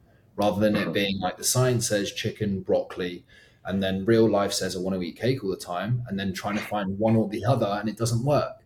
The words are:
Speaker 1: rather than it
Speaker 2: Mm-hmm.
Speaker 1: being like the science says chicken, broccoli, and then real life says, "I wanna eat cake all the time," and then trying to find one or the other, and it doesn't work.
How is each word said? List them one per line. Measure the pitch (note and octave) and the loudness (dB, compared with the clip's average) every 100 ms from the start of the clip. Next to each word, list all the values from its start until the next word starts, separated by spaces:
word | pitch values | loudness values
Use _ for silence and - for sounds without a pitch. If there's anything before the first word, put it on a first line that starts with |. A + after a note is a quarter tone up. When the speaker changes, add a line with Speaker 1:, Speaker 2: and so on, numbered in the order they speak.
| _ _ _ G2 | _ _ _ -2
Speaker 1:
rather | G#2 F#2+ | 0 2
than | G#2+ G#2 | 2 2
it | |
Speaker 2:
Mm-hmm. | F2+ | 0
Speaker 1:
being | G#2 G2 F#2+ | 0 0 0
like | F#2 - | -4 -2
the | |
science | - B2+ B2+ A#2 - | 0 2 2 2 0
says | G#2 F#2+ | 0 -2
chicken, | - G#2+ - G2+ F#2+ | -4 -6 -2 -2 -2
broccoli, | G2 F2+ - F2 F2+ F2 - - - _ | 0 0 0 -6 -6 -8 -14 -20 -20 _
and | F2 G2 | -4 -2
then | F#2+ F#2+ | 0 0
real | G2 A2+ A2+ | 4 6 6
life | G2+ G2+ | 4 2
says, | - F#2 | 0 -4
"I | F#2 | -2
wanna | F#2 F#2+ | -2 -2
eat | E2+ - | -4 -2
cake | A#2 C3 | -2 0
all | G2 | -2
the | F2+ | -6
time," | F2+ F2+ G#2 B2 F#2 | -6 -4 -2 -2 -2
and | G2 | -4
then | G2 | -4
trying | F2+ G#2 G#2 | -4 -4 -4
to | |
find | - G#2 G2 G2 | -4 -4 -4 0
one | A2+ | 4
or | A2+ G2 | 4 2
the | F#2+ | 0
other, | A2 B2 G2+ G#2 | 0 2 2 0
and | G#2+ | -4
it | G2+ | -2
doesn't | A2+ A#2 | -2 0
work. | C#3+ C3 E2 - | 2 2 0 -6